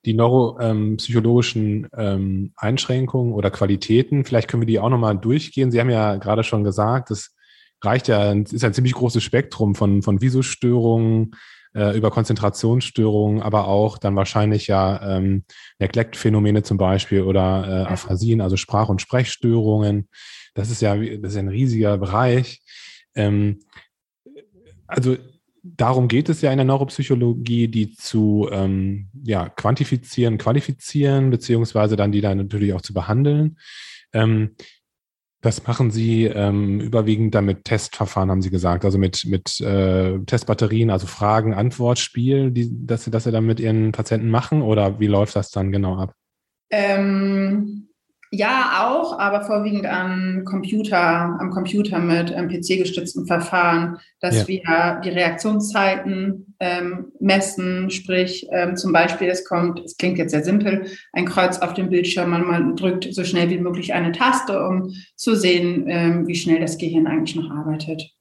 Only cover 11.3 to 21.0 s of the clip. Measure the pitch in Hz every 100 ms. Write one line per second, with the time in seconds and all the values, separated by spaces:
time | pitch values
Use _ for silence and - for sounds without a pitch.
11.3 | - - - _ 107 104 107 107 117 107
12.3 | 107 101 - 113 123 - - 110 104 104
13.3 | 107 107 107 98 98 107 - 101 98 98
14.3 | 107 107 104 - 98 95 98 101 95 95
15.3 | 98 - - - _ 95 117 - - 117
16.3 | 107 104 107 98 98 95 98 - 98 95
17.3 | 95 92 95 95 95 95 92 - 92 113
18.3 | 113 92 95 - 104 113 101 - 127 123
19.3 | - 117 117 107 107 104 104 98 - -
20.3 | - - - 104 117 107 101